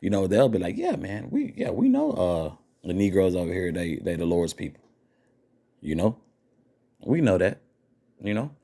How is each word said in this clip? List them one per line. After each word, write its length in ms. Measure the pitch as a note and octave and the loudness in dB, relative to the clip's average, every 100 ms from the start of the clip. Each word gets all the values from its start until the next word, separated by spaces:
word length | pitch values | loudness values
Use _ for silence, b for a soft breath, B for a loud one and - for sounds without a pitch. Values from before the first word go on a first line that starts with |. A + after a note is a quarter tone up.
you 100 | G2 | 0
know, 160 | G2 F#2+ | 0 2
they'll 220 | G#2 C3+ | 4 4
be 100 | G#2+ | 2
like, 180 | F2 A#3+ | -2 -4
Yeah, 200 | E4+ F3 | -4 -4
man, 320 | G2 G#2 - | -6 -8 -6
we, 220 | C#4 C#4+ - | -4 -4 -6
yeah, 140 | - | -6
we 180 | - C4+ | 2 2
know, 240 | C4 D4+ | 4 0
uh, 720 | - F2+ F2 D#2 - _ _ F#2 | 0 0 0 -2 -8 _ _ -4
the 80 | |
Negroes 400 | F2+ G2+ F#2+ F#2 | 0 2 4 2
over 180 | F2+ E2+ | 2 -2
here, 200 | F2+ F2+ | -2 -4
they, 240 | E2 F2 D#2 | -4 -4 -4
they 200 | - E2+ | -4 -2
the 100 | E2+ | 0
Lord's 280 | F2 E2 | 2 0
people. 280 | - D2+ - _ _ _ _ _ _ _ _ _ _ | -4 -10 -12 _ _ _ _ _ _ _ _ _ _
You 140 | D2+ | -4
know? 220 | D#2 G#2 A2+ _ _ _ _ _ _ _ _ | 0 0 -2 _ _ _ _ _ _ _ _
We 160 | - D#3 | -2 2
know 180 | C3+ F#2 | 4 4
that. 220 | F#2 - _ _ _ _ _ _ | 2 0 _ _ _ _ _ _
You 120 | G2+ | -4
know? 160 | G#2+ C#3+ C#3+ | -4 -4 -10